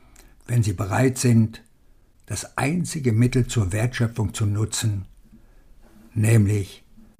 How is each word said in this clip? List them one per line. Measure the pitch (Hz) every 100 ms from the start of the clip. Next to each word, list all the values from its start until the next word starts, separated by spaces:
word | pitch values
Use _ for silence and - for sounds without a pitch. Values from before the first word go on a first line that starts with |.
| - - - - -
wenn | 120
sie | 104
bereit | 90 98 104 135 127
sind, | 123 113 110 - - _ _ - _ _ -
das | 104 - -
einzige | 135 180 - 160 127
Mittel | 110 123 131 117
zur | 117 92
Wertschöpfung | 104 120 - 113 117 101
zu | -
nutzen, | 104 101 107 - 110 101 95 - - - - - _ - - - -
nämlich | 110 107 113 101 104 92 - _ - -